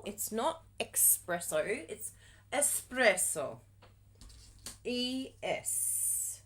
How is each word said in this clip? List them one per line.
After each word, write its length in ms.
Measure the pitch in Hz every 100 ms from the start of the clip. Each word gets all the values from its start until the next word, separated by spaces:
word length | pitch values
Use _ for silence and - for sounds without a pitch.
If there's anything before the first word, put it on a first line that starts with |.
It's 260 | 196 202 -
not 320 | 214 277 - - -
espresso, 840 | 170 - - - - 175 - 156 156 240 330
it's 240 | 208 - - - - -
espresso. 1080 | 254 285 - - 254 240 175 - 160 131 127 - - - - - - - - - - - -
E 500 | - 247 247 262 262 -
S. 1000 | - - - - - - - - - -